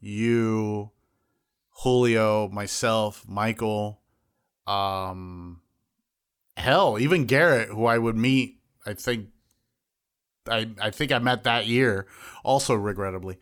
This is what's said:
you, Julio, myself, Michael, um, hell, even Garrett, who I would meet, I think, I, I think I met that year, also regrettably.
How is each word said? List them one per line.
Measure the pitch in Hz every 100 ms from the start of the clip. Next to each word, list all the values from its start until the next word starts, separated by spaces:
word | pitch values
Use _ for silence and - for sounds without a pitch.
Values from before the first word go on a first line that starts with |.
you, | 104 104 113 117 113 110 107 104 104 _ _ _ _ _ _ _ _ -
Julio, | 127 127 123 113 110 107 104
myself, | 104 101 - 120 110 107 - -
Michael, | 98 110 110 110 107 104 104 _ _ _ _ _ _ -
um, | 101 98 95 95 92 92 90 87 85 _ _ _ _ _ _ _ _ _ -
hell, | 127 156 180 107
even | 135 180 123
Garrett, | 135 170 127 110
who | 104
I | 117 117
would | 113 110
meet, | 123 131 127 - _ _ -
I |
think, | 101 - 120 101 _ _ _ _ _ _ _ _ _ _ _ -
I, | 113 110 107
I | 107
think | - 147
I | 131
met | 123 123
that | 120 117 110
year, | 120 131 98 - - - -
also | - 135 -
regrettably. | 113 101 95 95 92 92 92